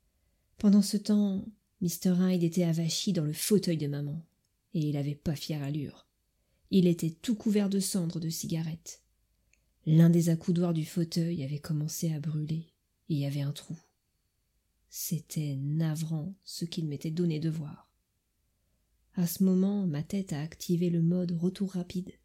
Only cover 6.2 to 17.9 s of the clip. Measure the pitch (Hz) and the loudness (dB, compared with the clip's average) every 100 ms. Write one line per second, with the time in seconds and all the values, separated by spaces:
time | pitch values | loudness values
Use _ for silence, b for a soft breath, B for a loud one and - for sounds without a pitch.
6.2 | _ _ _ _ _ 190 175 170 165 160 | _ _ _ _ _ 4 6 4 -2 -4
7.2 | - 214 226 208 196 196 190 196 170 165 | -4 -2 0 0 2 0 0 -2 -2 -4
8.2 | 165 165 - 165 160 165 - - _ _ | -6 -6 -4 -4 -4 -8 -12 -20 _ _
9.2 | _ _ _ _ _ _ - 160 170 170 | _ _ _ _ _ _ 4 8 8 6
10.2 | 170 165 - 170 175 165 156 175 165 170 | 4 0 0 0 2 0 -2 -4 -2 -2
11.2 | 165 170 165 147 - 151 156 - 165 156 | -2 -4 -6 -8 -4 -4 -4 -4 -4 -4
12.2 | 151 151 151 160 165 _ _ _ - 151 | -4 -4 -4 -6 -8 _ _ _ -6 -4
13.2 | 139 143 139 143 - 165 _ _ _ _ | -2 -4 -4 -6 -12 -14 _ _ _ _
14.2 | _ _ _ _ _ _ _ - - 160 | _ _ _ _ _ _ _ -12 -6 -6
15.2 | - 160 147 135 139 156 160 156 160 160 | -4 -6 -4 -4 -2 0 -2 -2 -4 -4
16.2 | 165 196 - - 165 - 160 143 165 160 | -6 -12 -16 -10 -8 -6 -6 -6 -6 -2
17.2 | 175 156 160 160 147 165 _ | 0 0 -2 -4 -8 -14 _